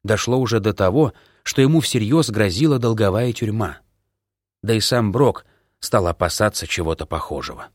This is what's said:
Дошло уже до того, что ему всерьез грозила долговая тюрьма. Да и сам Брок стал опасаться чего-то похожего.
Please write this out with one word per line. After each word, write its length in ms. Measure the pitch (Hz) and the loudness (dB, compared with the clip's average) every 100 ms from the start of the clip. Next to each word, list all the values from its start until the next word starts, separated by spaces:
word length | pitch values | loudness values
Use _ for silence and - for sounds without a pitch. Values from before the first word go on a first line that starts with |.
| 104 | -2
Дошло 320 | 107 - 127 | -2 0 0
уже 220 | 123 113 | 2 0
до 120 | 104 | 0
того, 420 | 98 95 120 147 - _ _ | 2 2 4 0 -2 _ _
что 220 | - - | -4 2
ему 160 | 135 160 | 4 4
всерьез 500 | - 123 107 156 147 | 2 -2 2 2 2
грозила 480 | 107 101 90 156 135 | 0 0 2 2 2
долговая 560 | 117 110 101 98 123 | 0 2 2 2 -2
тюрьма. 460 | 117 110 110 92 71 _ _ _ _ _ _ _ _ | -4 -4 -4 -6 -8 _ _ _ _ _ _ _ _
Да 140 | 104 113 | -2 0
и 40 | |
сам 320 | - 123 107 | 2 0 0
Брок 360 | 104 147 - _ _ _ _ | 2 2 0 _ _ _ _
стал 260 | - 110 87 | -2 0 0
опасаться 600 | 85 87 - 107 - - | 0 -2 0 -2 -2 -6
чего-то 400 | - 80 82 - | -4 -4 -6 -6
похожего. 640 | 80 - 73 - - - | -8 -6 -10 -10 -14 -18